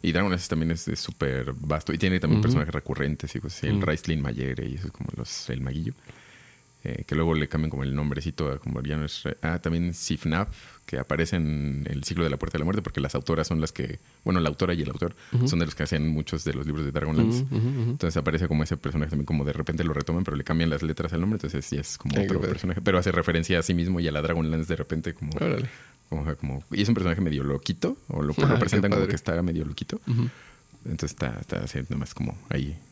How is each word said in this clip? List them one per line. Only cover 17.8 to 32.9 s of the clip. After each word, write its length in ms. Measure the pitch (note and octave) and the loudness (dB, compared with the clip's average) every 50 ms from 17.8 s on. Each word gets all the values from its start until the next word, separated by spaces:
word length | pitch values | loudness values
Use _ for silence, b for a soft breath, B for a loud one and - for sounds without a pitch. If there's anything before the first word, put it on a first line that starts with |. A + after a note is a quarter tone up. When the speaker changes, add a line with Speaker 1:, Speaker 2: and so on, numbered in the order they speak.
| A2+ A#2 A#2+ | 0 0 0
Speaker 1:
Entonces 240 | C#3+ - E2+ E2 | 0 0 0 2
aparece 320 | - C#2+ D#2+ D#2 E2 F2+ D#2 | 2 2 2 2 2 2 2
como 160 | D#2 D2+ D#2 | 2 2 2
ese 120 | - - | 2 -2
personaje 340 | C#2 - C#2+ C#2+ D#2 D2 D2+ | -4 -4 -2 0 0 -2 0
también, 160 | D#2 C#2+ C#2+ | 0 -2 0
como 180 | - D#2+ D2+ C#2+ | 2 0 0 2
de 80 | C#2+ C#2+ | 0 0
repente 320 | C#2+ D#2 - D#2+ - - | -2 -2 -2 0 0 0
lo 80 | E2 D2+ | 0 0
retoman, 320 | C#2+ C#2+ - E2 F2 F#2 | -2 -2 0 0 0 0
pero 120 | - D2+ | 0 -2
le 60 | C#2+ C2+ | -4 -2
cambian 280 | - E2 E2 E2 E2 | 0 2 2 2 2
las 120 | D2+ C#2+ D#2 | 2 0 0
letras 300 | D#2+ D#2 - E2 D#2+ E2+ | -2 -2 -2 -2 -2 0
al 80 | E2 | 0
nombre, 160 | F2 G2+ A2 | 0 0 0
entonces 340 | G#2+ - D2+ F2 C#2+ - - | 0 -2 -4 -4 -4 -4 -2
ya 100 | - C#2+ | -4 -4
es 160 | C#2+ - - - | -4 -6 -8 -6
como 180 | - - - | -6 -2 0
Speaker 2:
Ay, 60 | - G2+ | 0 2
qué 40 | |
Speaker 1:
otro 140 | G2 F#2+ F#2 | 2 2 0
Speaker 2:
padre. 140 | - - F#2+ | 2 0 -2
Speaker 1:
personaje. 260 | F#2 - F2+ E2+ F#2 | 0 0 -2 -2 0
Pero 180 | F2+ G#2 F#2 F2+ | 2 4 4 4
hace 140 | F2+ G2 E2+ | 4 4 2
referencia 480 | F2 E2 - E2 E2 D#2+ - F#2 E2+ | 2 2 2 2 2 2 4 4 2
a 20 | D#2+ | 4
sí 120 | - F#2 | 4 2
mismo 260 | E2+ E2+ F2+ F#2 F2 | 2 2 2 2 2
y 80 | E2+ D#2+ | 2 2
a 20 | |
la 100 | D2 D2+ | 0 0
Dragonlance 460 | D2 D#2+ E2+ E2 D#2+ D#2 D#2+ D#2+ D#2+ | 0 2 2 2 2 2 2 0 0
de 80 | D#2+ E2+ | 0 -2
repente 400 | D#2 D2+ - D#2+ D#2+ D#2+ E2+ E2 | -2 -2 -2 -2 -2 -2 -4 -6
como 160 | - - D2 D#2 | -6 -6 -6 -2
Speaker 2:
Órale. 320 | - - F3 - - A#2+ B2+ B B B B B B _ _ | 0 0 0 2 0 -2 -4 B B B B B B _ _
Speaker 1:
como, 140 | - D#2 C#2+ | -4 -2 -2
o 20 | |
sea, 100 | D#2 D2 | -2 -4
como, 300 | - - C#2 C2 C2+ - - - | -4 -4 -4 -4 -4 -6 -6 -2
y 100 | F#2+ G#2 | 0 4
es 60 | G#2 | 4
un 80 | A#2 | 4
personaje 240 | G#2+ F#2 F2 E2+ F#2+ | 4 4 2 2 2
medio 240 | G2 E2 D2+ C#2 C2+ | 2 2 2 0 0
loquito, 520 | C#2 C#2 C#2 - - E2+ - - - C4+ - - - | 0 0 0 0 -2 -2 0 0 -2 -2 -4 -8 -6
o 140 | - - D2 | -2 0 0
lo, 120 | D2 D2+ - | 0 2 4
Speaker 2:
Ah, 20 | |
Speaker 1:
lo 140 | D3 C#3 - | 4 4 6
Speaker 2:
qué 20 | - | 4
Speaker 1:
presentan 320 | - - - G2+ F#2+ G2+ | 4 4 4 4 4 4
como 120 | G#2 G#2 F#2+ | 4 4 4
Speaker 2:
padre. 80 | F#2 | 2
Speaker 1:
que 40 | G2+ | 0
está 240 | - - - E2 E2+ | -2 0 0 0 2
medio 240 | F2+ F2+ E2+ E2 D#2 | 2 2 0 0 -2
loquito. 360 | D2 D2+ - - - - A3 - - | -4 -4 -8 -6 -6 -6 -8 -2 0
Speaker 2:
Ujú. 200 | A#2+ A#2 A#2+ B2 B B B B B B B B - - - | 0 2 2 0 B B B B B B B B -20 -14 -8
Speaker 1:
Entonces 280 | - D#2+ D#2 - C#2+ - | -8 -4 -4 -4 -4 -4
está, 260 | - D2+ C2 A1+ - | -4 -4 -4 -4 -6
está 180 | - - - G1+ G1+ | -6 -6 -4 -4 -4
así 160 | - - C#2 C2 - | -4 -4 -6 -4 -4
nomás 220 | - C#2 C#2 - - | -4 -4 -4 -6 -6
como 240 | - C#2 C#2 - - - - | -6 -6 -6 -6 -8 -8 -4
ahí 280 | - C#2 C2+ C#2+ D2+ - - - | -2 -2 -2 -2 -6 -10 -14 -20